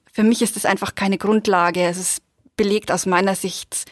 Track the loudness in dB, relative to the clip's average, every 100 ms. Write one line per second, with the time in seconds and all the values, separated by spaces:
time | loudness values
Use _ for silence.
0 | _ 2 2 4 0 0 -2 -2 -4 -2
1 | -2 0 2 2 2 2 2 2 -2 -2
2 | -6 -6 _ _ _ -2 0 0 0 -2
3 | 0 2 2 -2 -6 -8 -10 -10 -10